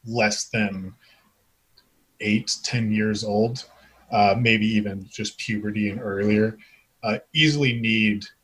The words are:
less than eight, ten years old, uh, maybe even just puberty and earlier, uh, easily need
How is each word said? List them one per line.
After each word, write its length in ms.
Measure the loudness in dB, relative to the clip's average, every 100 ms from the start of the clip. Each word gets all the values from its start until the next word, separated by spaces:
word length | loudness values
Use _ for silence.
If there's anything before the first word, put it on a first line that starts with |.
| -6
less 400 | -2 0 -2 -6
than 480 | -2 -2 -4 -12 -16 _ _ _ _ _ _ _ _ _ _ _ _
eight, 360 | 0 0 0 -6
ten 280 | -4 -2 0
years 320 | 0 0 -2
old, 420 | -2 0 0 -2 -14 -20 -20 _ _
uh, 240 | 2 4 4
maybe 300 | 4 4 4
even 400 | 2 0 -6 -12
just 280 | -10 -10 -8
puberty 520 | -8 -6 -4 -2 -4
and 120 | -4
earlier, 560 | -6 -2 2 4 2 -2 -20 _ _ _
uh, 160 | -4 -4 _
easily 460 | 2 2 4 0 0
need 460 | 0 2 2 0 -6 _